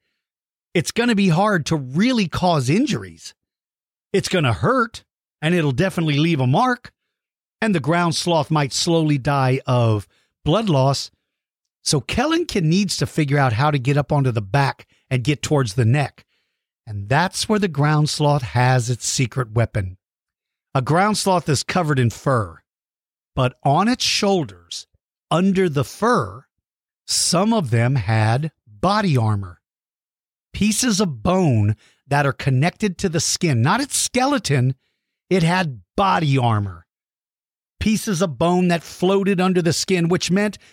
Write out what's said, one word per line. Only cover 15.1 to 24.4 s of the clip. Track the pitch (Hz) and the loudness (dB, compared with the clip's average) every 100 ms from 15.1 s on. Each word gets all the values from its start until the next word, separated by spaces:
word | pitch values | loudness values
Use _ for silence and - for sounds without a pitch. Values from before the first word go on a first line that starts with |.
| 127 | -2
get | 123 147 | -2 -2
towards | - 147 123 | 0 0 0
the | 131 | 2
neck. | 113 147 139 _ _ _ _ _ _ _ | 2 2 -2 _ _ _ _ _ _ _
And | - 104 101 | -12 -10 -2
that's | 139 185 - - | 0 0 -2 -2
where | 214 | 0
the | 196 | 0
ground | 139 147 151 151 | 0 2 2 0
sloth | - 147 147 | 0 0 0
has | 113 123 127 127 117 | 0 0 2 2 0
its | 123 - | -4 -4
secret | - 131 - 113 | -2 -2 -4 -4
weapon. | 110 110 110 92 92 _ _ _ _ _ _ _ | -2 -2 -2 -6 -10 _ _ _ _ _ _ _
A | 135 | -4
ground | 196 208 208 202 | 0 2 2 0
sloth | 196 180 - | 0 0 0
is | 135 | -2
covered | - 185 156 135 | -2 -2 0 2
in | 120 | 0
fur, | - 151 123 92 76 _ _ _ _ _ _ _ | 0 -2 0 -2 -10 _ _ _ _ _ _ _
but | - 127 - | -2 -2 0
on | 143 151 214 | 0 2 2
its | 247 | 0
shoulders, | - - 202 190 | -2 0 0 0